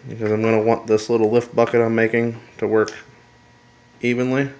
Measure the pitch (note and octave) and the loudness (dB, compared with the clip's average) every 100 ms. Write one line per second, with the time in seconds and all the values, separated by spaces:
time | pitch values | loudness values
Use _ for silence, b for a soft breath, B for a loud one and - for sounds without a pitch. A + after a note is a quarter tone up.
0 | B2+ A2 G#2+ G#2+ A2 A2 A2 A2+ A2 A2 | -14 -6 -2 0 2 2 2 0 2 0
1 | - A#2 G#2+ A#2+ A#2+ - A#2 A#2+ A2+ A2+ | 2 0 2 2 0 0 2 2 2 2
2 | A2+ A#2 A#2 A2+ - - G#2 A2 G#2 - | 0 0 -2 -6 -16 -8 -2 0 0 -6
3 | - - _ _ _ _ _ _ _ _ | -20 -20 _ _ _ _ _ _ _ _
4 | A#2+ B2 B2+ C3 C3+ | -2 -2 0 0 -2